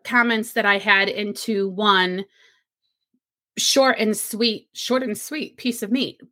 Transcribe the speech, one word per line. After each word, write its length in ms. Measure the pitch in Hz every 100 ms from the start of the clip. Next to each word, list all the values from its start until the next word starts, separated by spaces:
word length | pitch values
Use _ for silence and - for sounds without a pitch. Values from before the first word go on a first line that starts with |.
comments 500 | - 240 240 220 220
that 120 | 233 208
I 120 | 202
had 320 | 208 196 196
into 600 | 208 208 202 - 202 196
one 560 | 185 208 190 180 185 196 _ _ _ _ _ _ _ _ _ _ _ _ -
short 400 | - 277 262 -
and 160 | 214 214
sweet, 500 | - 214 240 214 -
short 280 | - - 254
and 160 | 262 208
sweet 400 | - 302 220 -
piece 240 | 247 240
of 100 | 202
meat. 280 | 269 170 - -